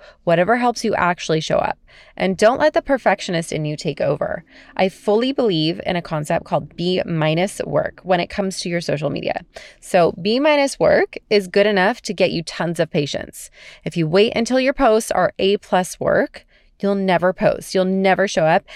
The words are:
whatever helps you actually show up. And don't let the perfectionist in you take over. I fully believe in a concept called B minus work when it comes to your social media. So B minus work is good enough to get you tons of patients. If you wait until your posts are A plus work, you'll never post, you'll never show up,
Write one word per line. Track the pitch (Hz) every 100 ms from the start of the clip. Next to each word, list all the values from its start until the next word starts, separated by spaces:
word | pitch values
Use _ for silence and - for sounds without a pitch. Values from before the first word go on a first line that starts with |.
| - _
whatever | - 170 180 240
helps | 240 233 226
you |
actually | - 175 180 - 160
show | 151 -
up. | - - _ - - -
And | 185 185
don't | 214 269
let | 302 320
the |
perfectionist | 302 269 220 - - 170 170
in | 156 151
you | 156
take | 165 143
over. | 143 147 - - - - - -
I | 190
fully | - - 208 254
believe | 277 240 165 156 180
in | - 180
a |
concept | 170 156 151 170 -
called | 160 143 -
B | 175 180
minus | - 165 156 160 196 - -
work | 147 - -
when | 175 175
it | 170
comes | - 190 -
to | 180
your | 170
social | 160 147 151
media. | - - - - - - -
So | - 185 165 -
B | 185 240
minus | 302 294 277 -
work | 160 - 392 - -
is | 208 185
good | 202 202
enough | 202 185 240
to | -
get | 175 180
you | 160
tons | 160 - 170 170
of | 160
patients. | 165 143 - - - - - - -
If | - 170
you | 156
wait | 185 220 -
until | 226 254
your | 262
posts | - 262 214 -
are | - 175 -
A | 196 196
plus | - 185 185 -
work, | - 170 277 - _ _ _ -
you'll | 196
never | 202 190 175 180
post, | 185 170 - -
you'll | 190 185
never | 190 190 185 196
show | - 156
up, | 180 -